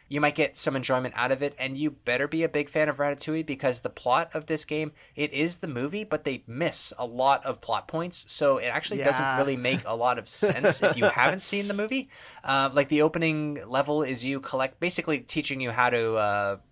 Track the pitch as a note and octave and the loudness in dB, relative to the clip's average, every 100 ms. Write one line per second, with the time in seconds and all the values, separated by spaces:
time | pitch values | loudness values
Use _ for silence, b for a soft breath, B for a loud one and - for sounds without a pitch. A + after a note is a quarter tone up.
0 | b C#3+ D3 D3 C#3+ - - C3+ B2+ B2+ | b 0 2 4 0 2 0 0 0 0
1 | B2+ A2 B2 C3+ C#3+ - C3 C3+ D3+ C#3+ | 0 -2 0 0 -2 -4 -6 -2 -4 -4
2 | - B2 C#3+ D#3+ E3 D3+ D3+ D#3+ D3+ C#3 | -2 0 0 0 0 0 -2 0 0 0
3 | C#3+ C#3+ - D#3 D#3 C3+ C#3 A#2+ - - | -2 -2 -4 -4 -4 -2 -2 0 -4 -4
4 | - C3 E3 D#3+ D3 D#3 - D3+ D#3 b | 2 2 2 -4 -4 -4 -2 -4 -4 b
5 | b - D3 C#3 E3 F3 F3+ B2 C3+ G3+ | b -6 -4 0 -2 -2 -6 -4 -4 -6
6 | G#3 D3+ - B2 - A#2+ E3 - - - | -4 -4 -4 -6 -8 -4 -2 -2 -2 -4
7 | B2 A#2+ C3 C3+ C3+ B2 - G#2+ - D#3 | -6 0 2 2 0 -6 -2 -4 -2 -6
8 | F3 - - - D3 C3+ B2 B2 - C3+ | -4 -6 -6 2 4 4 0 -2 -4 -2
9 | C#3 C3+ C3+ C3 C#3 C3 B2 - - A#2 | 2 2 2 2 0 0 0 -2 -2 0
10 | A#2+ A#2+ G#2+ - G#3 - G3 - G3+ B2 | 2 0 -2 2 2 4 4 4 2 4
11 | F#3+ - C3 F#3+ - G3+ G3+ G3+ A3 C4 | 2 4 4 2 -2 -2 -2 -4 -4 -4
12 | C4 B B B - C3+ C3+ C#3 C#3 D3+ | -6 B B B -2 2 2 2 2 4
13 | D#3 E3+ D#3+ D#3 D3+ C#3+ F#2+ B2+ C#3+ D3+ | 2 2 0 0 -4 -6 -2 0 2 0
14 | C3+ B2+ B2+ C#3 C#3 C3 C3 - F3 F3+ | 0 -2 -4 -6 -4 -2 -2 -2 -2 0
15 | E3 D3 A#2+ D#3 C#3+ C3+ B2+ A#2+ B2 A#2+ | 0 -4 -4 -4 -4 -4 -2 2 2 4
16 | A2+ A2 G#2 G2+ G2+ G2 - | 2 2 2 2 0 -4 -10